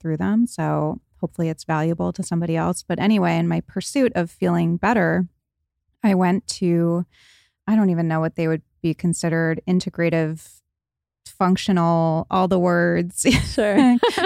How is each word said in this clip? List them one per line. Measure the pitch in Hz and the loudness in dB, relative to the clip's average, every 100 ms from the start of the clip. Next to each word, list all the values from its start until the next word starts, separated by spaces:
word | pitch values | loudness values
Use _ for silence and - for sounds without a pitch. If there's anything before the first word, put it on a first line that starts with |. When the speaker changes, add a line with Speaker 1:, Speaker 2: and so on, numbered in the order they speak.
Speaker 1:
through | 165 156 | -6 -4
them. | 185 214 240 | 0 0 0
So | - 156 151 151 - _ _ | -2 -2 -2 -2 -6 _ _
hopefully | 170 - 165 | -8 -4 -4
it's | 160 | -4
valuable | - 156 160 165 180 | -4 -2 -2 -2 -4
to | 170 | -6
somebody | 180 170 170 160 | -4 -4 -2 -2
else. | 170 180 | -2 -4
But | - 175 | -6 -2
anyway, | 202 214 175 165 | 0 2 2 0
in | 170 | 0
my | 165 | -2
pursuit | - 190 - 285 254 175 | -6 -8 -6 0 0 0
of | 170 | -6
feeling | - 180 170 165 170 | -4 -2 0 0 0
better, | 202 240 165 170 180 _ _ _ _ _ _ _ | 0 2 2 0 -2 _ _ _ _ _ _ _
I | 214 185 | 0 2
went | 180 185 - - | 2 0 -4 -4
to, | 180 170 170 170 175 _ _ _ _ _ - | 0 2 2 0 -4 _ _ _ _ _ 0
I | 220 | 2
don't | 196 | 2
even | 170 165 | 2 0
know | 160 | 0
what | 160 | -2
they | - 160 | -2 -2
would | 160 - _ | -2 -6 _
be | 170 | -4
considered, | 156 175 165 170 165 165 160 - | -2 -2 -2 -2 0 0 -2 -2
integrative, | 180 - - 165 165 156 160 - - _ _ _ _ _ _ - | -2 -2 -2 -2 0 -2 -6 -14 -20 _ _ _ _ _ _ -12
functional, | - 185 185 - 185 170 165 165 160 - | -2 0 2 2 2 2 2 2 -2 -2
all | 185 185 | -2 0
the | 185 | 2
words, | 180 175 175 170 175 - | 2 2 2 0 -2 -2
<laughs> | 262 247 - | 2 2 0
Speaker 2:
Sure. | - 208 202 254 240 466 - | -2 2 4 4 4 2 0